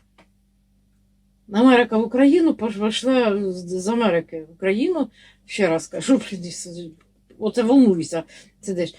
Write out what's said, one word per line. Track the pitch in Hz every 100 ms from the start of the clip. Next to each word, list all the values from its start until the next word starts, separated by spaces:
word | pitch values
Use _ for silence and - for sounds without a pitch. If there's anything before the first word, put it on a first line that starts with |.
| _ _ _ _ _ _ _ _ _ _ _ _ _ _ -
Америка | 196 262 240 233 220
в |
Україну | 226 247 277 339 320
пош-, | - 214 196 214
пішла | 220 247 254 226 202 190
з, | 180 175 185
з | 190
Америки | 233 220 170 160 165 156
в |
Україну, | 165 190 208 339 330 254 _ _ _ _
ще | - 180
раз | 160 -
кажу, | 170 -
<laughs> | 269
приніс-, | - 185 175 - 180 170 165 - _ _ _ -
оце | 214 247
волнуйся, | 226 269 233 175 156 165 - - - _
сидиш. | 202 175 165